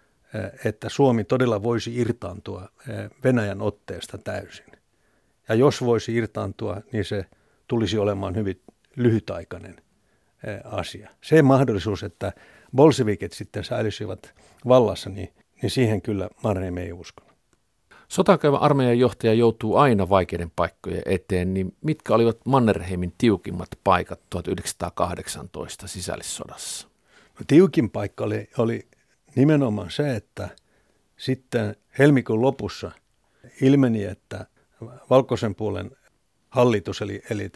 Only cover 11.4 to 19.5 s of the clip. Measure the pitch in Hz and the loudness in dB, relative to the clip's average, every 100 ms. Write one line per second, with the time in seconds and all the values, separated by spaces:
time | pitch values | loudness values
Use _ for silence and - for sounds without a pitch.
11.4 | 139 135 127 104 87 98 95 - 95 - | 8 6 4 0 -2 -6 -8 -8 -8 -8
12.4 | - - _ 127 156 135 110 101 90 - | -20 -20 _ 6 6 6 0 -2 -6 -12
13.4 | 101 107 - 117 110 - 101 98 - _ | -12 -10 -8 -4 -4 -6 -10 -12 -16 _
14.4 | _ _ 123 127 110 85 - 101 92 _ | _ _ 4 6 6 0 -8 -12 -12 _
15.4 | _ _ 107 131 117 104 101 104 95 - | _ _ -4 0 2 2 -2 -4 -6 -6
16.4 | 117 95 92 90 90 90 85 - _ _ | -4 -2 -4 -6 -8 -12 -18 -20 _ _
17.4 | _ _ _ _ _ - _ - 185 180 | _ _ _ _ _ -20 _ -2 2 4
18.4 | 151 139 147 139 127 120 123 - 117 110 | 4 2 2 2 2 4 2 2 0 4
19.4 | 117 | 2